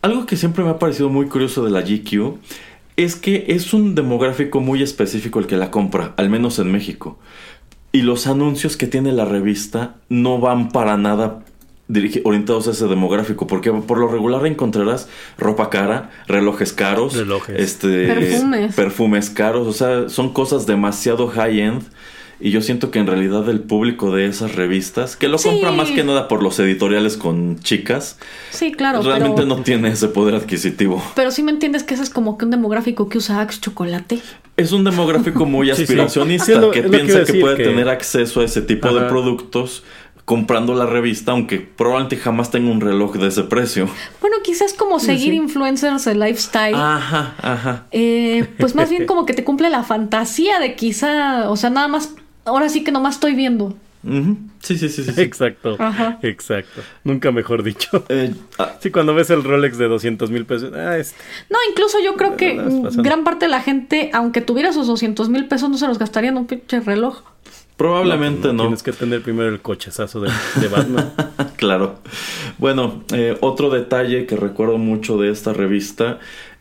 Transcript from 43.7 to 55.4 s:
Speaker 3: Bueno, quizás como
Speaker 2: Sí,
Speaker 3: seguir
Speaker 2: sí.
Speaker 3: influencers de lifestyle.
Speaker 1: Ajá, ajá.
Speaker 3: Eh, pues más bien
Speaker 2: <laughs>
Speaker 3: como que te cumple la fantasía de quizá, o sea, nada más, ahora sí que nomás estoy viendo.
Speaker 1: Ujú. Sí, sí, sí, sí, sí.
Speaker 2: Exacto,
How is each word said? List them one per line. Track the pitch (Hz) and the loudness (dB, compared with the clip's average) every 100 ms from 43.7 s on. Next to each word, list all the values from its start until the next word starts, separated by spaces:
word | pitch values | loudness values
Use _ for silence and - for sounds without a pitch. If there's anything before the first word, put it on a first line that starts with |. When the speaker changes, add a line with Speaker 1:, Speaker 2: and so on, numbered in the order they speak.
| - 95 - - - | 0 -2 -4 -16 -2
Speaker 3:
Bueno, | 415 427 392 | 0 0 -2
quizás | 349 403 | 0 -2
como | 403 403 339 | 0 0 0
Speaker 2:
Sí, | 226 | 0
Speaker 3:
seguir | 269 285 | 0 2
Speaker 2:
sí. | 320 | 0
Speaker 3:
influencers | 302 294 269 269 285 277 247 | 0 -2 0 0 0 0 0
de | 208 | 2
lifestyle. | 214 226 - 226 214 214 | 0 0 -4 -2 0 0
Speaker 1:
Ajá, | 147 151 131 151 143 - | 0 0 0 -2 -2 -6
ajá. | - 120 127 120 - | -4 -2 -4 -6 -6
Speaker 3:
Eh, | 226 233 233 233 233 233 - | -2 0 2 0 0 -2 0
pues | 254 277 | 0 2
más | 320 | 0
bien | 349 339 | 0 0
Speaker 2:
<laughs> | |
Speaker 3:
como | 359 294 | 0 0
que | |
te | 240 | -2
cumple | 247 277 330 | 0 0 2
la | 277 | 0
fantasía | 226 220 214 220 226 - 349 381 | -2 -2 0 -2 -2 0 2 2
de | 262 - | 0 -2
quizá, | 226 208 294 294 277 254 208 | -4 0 0 0 0 0 0
o | 208 | 0
sea, | 240 | 0
nada | 262 294 | 0 0
más, | 302 302 - - - - | -2 -4 -12 -20 -12 -2
ahora | 262 302 | 0 2
sí | 311 | 0
que | 311 | 0
nomás | 277 277 269 | 0 0 0
estoy | 302 | 0
viendo. | 262 262 240 196 - - _ | 2 2 0 -2 -6 -16 _
Speaker 1:
Ujú. | - 139 151 208 - - | -4 0 0 0 -4 -16
Sí, | - 170 | -4 -2
sí, | 156 | -2
sí, | 147 | -4
sí, | 127 | -4
sí. | 123 | 0
Speaker 2:
Exacto, | 180 - | 0 2